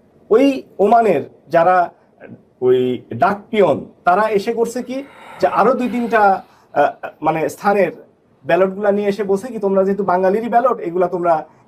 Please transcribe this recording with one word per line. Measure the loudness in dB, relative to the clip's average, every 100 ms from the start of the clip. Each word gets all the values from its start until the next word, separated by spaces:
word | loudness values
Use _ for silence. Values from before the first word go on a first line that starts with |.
| _ _ _
ওই | 2 2 0 -8 -2
ওমানের | 2 4 4 0 -4 -14 _
যারা | 0 2 2 0 -6 _ _ -20 -20 _ _
ওই | 0 2 0 -4 -10
ডাক | -2 -2 -2 -4
পিয়ন, | 0 2 0 -6 -4
তারা | 0 2 2
এসে | 0 -2
করছে | -4 -4 -4
কি | -8 -10 -12 -18 -20 -4
যে | -2
আরো | 2 2
দুই | 2 -2
তিনটা, | -4 -2 2 2 2 -4 _ _
আহ, | 0 0 -2 -14 -6
মানে | -4 -2 -4
স্থানের | -2 0 0 0 -4 -18 _ _ _ -2
ব্যালটগুলা | 0 0 0 -2
নিয়ে | 0 -2
এসে | -4
বলছে | -2 -4 -4
কি, | -6
"তোমরা | -2 0
যেহেতু | 0 -2
বাঙালিরই | -2 0 0 0 0
ব্যালট, | 0 2 0
এগুলা | -4 -2 -2
তোমরা, | 0 0 0 -2 _